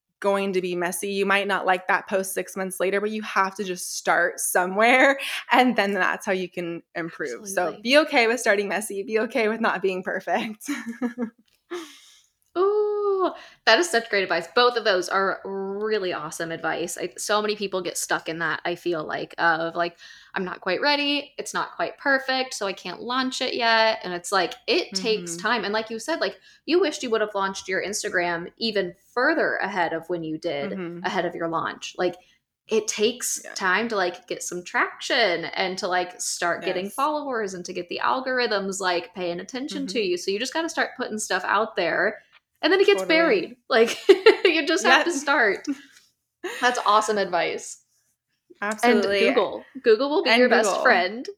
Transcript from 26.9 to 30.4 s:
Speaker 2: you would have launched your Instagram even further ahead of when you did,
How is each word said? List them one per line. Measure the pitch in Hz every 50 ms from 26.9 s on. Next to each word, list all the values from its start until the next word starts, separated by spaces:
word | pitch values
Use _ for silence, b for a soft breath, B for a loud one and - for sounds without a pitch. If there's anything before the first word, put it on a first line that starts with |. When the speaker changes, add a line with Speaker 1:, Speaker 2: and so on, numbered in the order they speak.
| 302 - -
Speaker 2:
you | 254
would | 220 220 214
have | 208 208
launched | 196 190 190 196 - -
your | - 190 185 -
Instagram | 185 208 - - 208 - 185 175 175 175 170 175 - -
even | - 226 226 208 202 185 180 180 _ _ _ -
further | 247 247 294 330 311 220 156 120
ahead | - - 190 202 196 170 160 160
of | 165 165 -
when | 180 170 165
you | 156 156
did, | 160